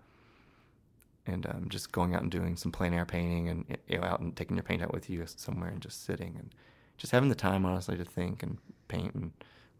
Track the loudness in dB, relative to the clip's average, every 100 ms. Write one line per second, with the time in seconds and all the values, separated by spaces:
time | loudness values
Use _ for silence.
0 | -18 -20 -20 -20 -20 -20 -20 _ _ _
1 | -20 _ -4 -2 -2 -4 -4 -6 -2 2
2 | 4 4 2 0 0 0 -2 0 2 4
3 | 2 2 2 2 0 -2 -4 -8 -2 0
4 | 2 0 -2 -4 -2 -2 0 0 0 -4
5 | -4 -6 -6 -8 -6 -4 -4 -6 -10 -10
6 | -6 -6 -6 -10 -12 -18 -20 -20 -20 -12
7 | 4 6 6 6 4 4 4 2 0 -4
8 | -2 -2 -2 -2 -6 -6 -10 -20 -6 -2
9 | -2 -2 -6 -8 -20 -20 -20